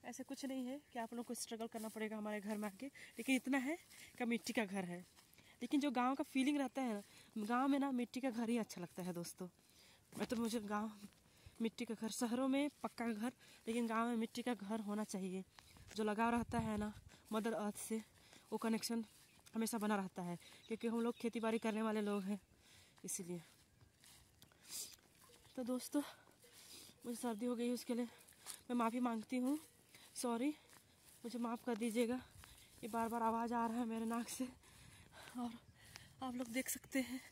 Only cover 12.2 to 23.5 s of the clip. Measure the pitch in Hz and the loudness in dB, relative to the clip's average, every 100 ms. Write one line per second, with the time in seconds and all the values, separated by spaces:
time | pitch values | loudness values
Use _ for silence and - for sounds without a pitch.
12.2 | 240 240 269 269 285 - 233 - 233 214 | 0 2 4 4 2 0 -8 -2 -2 0
13.2 | 233 - - - - 233 233 220 233 233 | -2 -4 -20 -10 -2 0 2 2 4 2
14.2 | 226 240 240 233 196 220 208 208 214 196 | 0 0 -2 -2 -2 -2 0 -2 -2 -2
15.2 | 190 185 190 - - - - 208 214 208 | -2 -4 -6 -14 -20 -20 -10 0 0 4
16.2 | 233 240 233 233 226 214 214 208 - - | 4 4 2 0 2 0 -2 -6 -18 -20
17.2 | - 220 214 175 208 208 - 220 - - | -2 0 2 0 0 -2 -2 -4 -4 -20
18.2 | - - - 220 226 220 - 233 220 - | -20 -20 -6 -2 2 2 2 -2 -2 -14
19.2 | - - - 220 226 233 214 208 185 - | -20 -20 -6 0 0 2 2 2 0 -4
20.2 | 175 175 - - - 220 233 233 233 - | -4 -4 -8 -20 -8 -2 0 2 2 0
21.2 | 233 226 220 220 226 214 220 214 208 202 | -2 2 2 2 2 2 2 2 2 2
22.2 | 190 202 - - - - - - 190 - | 0 -4 -6 -20 -20 -20 -20 -12 -6 -6
23.2 | 175 175 160 | -4 -6 -8